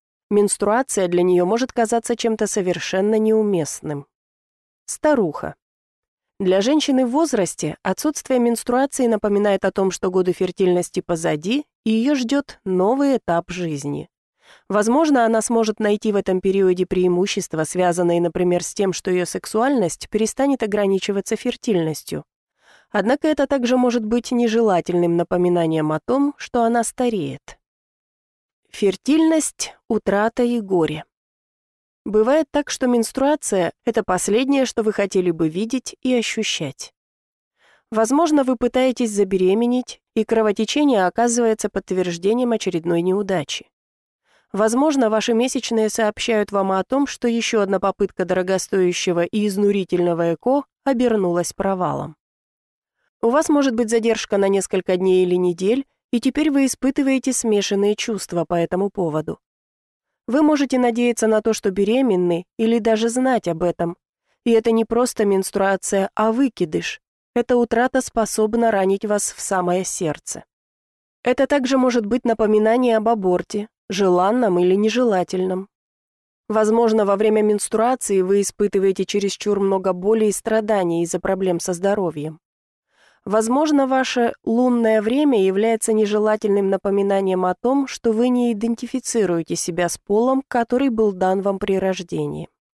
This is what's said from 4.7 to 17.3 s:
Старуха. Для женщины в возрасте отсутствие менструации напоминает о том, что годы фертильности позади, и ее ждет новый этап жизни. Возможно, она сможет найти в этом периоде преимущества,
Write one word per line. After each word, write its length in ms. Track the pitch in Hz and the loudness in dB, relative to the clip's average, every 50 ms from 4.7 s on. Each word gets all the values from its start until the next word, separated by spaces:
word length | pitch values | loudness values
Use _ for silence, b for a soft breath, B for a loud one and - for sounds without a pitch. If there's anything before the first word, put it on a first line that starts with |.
| _ _ _ | _ _ _
Старуха. 680 | - - - - 302 302 262 202 165 143 - - 156 156 _ _ _ _ _ _ _ _ _ _ _ _ _ _ _ _ - | -14 -8 -2 0 0 2 2 2 0 -2 -6 -10 -10 -12 _ _ _ _ _ _ _ _ _ _ _ _ _ _ _ _ -4
Для 200 | 202 185 180 190 | 0 0 2 2
женщины 440 | 196 240 294 311 285 - 277 254 262 | 2 2 2 2 2 2 2 2 2
в 60 | 240 | 2
возрасте 640 | 240 294 339 302 - 226 185 165 - - - 147 160 - - | 2 0 0 0 0 0 0 -2 -2 -4 -6 -6 -6 -4 -4
отсутствие 560 | - 190 - - 302 302 - - - 262 254 | -4 -4 -2 -2 -2 -2 -4 -2 0 2 2
менструации 680 | 240 240 233 220 - - 240 254 269 285 - - 262 | 2 2 2 0 -2 0 0 0 0 0 0 0 0
напоминает 580 | 233 233 208 - 214 202 202 208 208 196 190 - | 2 2 2 0 0 0 2 2 2 2 2 0
о 80 | 190 - | -2 0
том, 180 | - 190 190 | 0 0 0
что 200 | 185 - - 190 | -2 -2 -4 -2
годы 220 | 180 185 180 180 175 | 0 0 2 2 0
фертильности 680 | - 185 180 180 - 196 180 180 175 170 - - 185 | 0 -2 -2 -2 0 0 2 2 2 0 -2 -4 -6
позади, 640 | - - 175 160 165 165 156 151 151 185 240 285 302 _ _ _ - | -4 -4 -4 -4 -2 -2 -4 -2 -2 -2 -2 -2 -4 _ _ _ -2
и 60 | 220 | 0
ее 240 | 220 220 226 277 302 | 0 2 2 2 0
ждет 460 | 269 254 226 277 285 277 - - - - | 0 0 0 -2 -2 -2 -4 -10 -12 -6
новый 520 | 196 185 180 185 202 247 269 285 277 269 | -2 0 2 2 2 2 2 2 2 0
этап 340 | 226 - - 170 170 170 - | 0 0 -2 -2 -2 -2 -4
жизни. 580 | 175 180 180 165 151 143 139 143 143 147 160 - _ _ _ _ _ b b b b b b b | -6 -8 -6 -6 -6 -6 -6 -6 -8 -8 -10 -12 _ _ _ _ _ b b b b b b b
Возможно, 560 | 190 208 208 220 240 294 330 302 285 254 233 | -2 0 2 2 2 2 2 2 4 4 2
она 160 | 220 220 220 214 | 2 2 0 0
сможет 380 | - 240 226 226 214 214 - | 0 0 0 0 0 -2 -2
найти 320 | 214 208 208 214 - 220 202 | 0 0 0 0 0 -2 -2
в 40 | |
этом 240 | 202 185 - 185 185 | 0 0 0 -2 0
периоде 460 | - 196 190 196 190 185 180 175 185 | 0 0 2 2 2 2 2 0 -2
преимущества, 800 | - - 180 180 180 175 175 185 202 | -2 0 0 2 2 2 2 0 0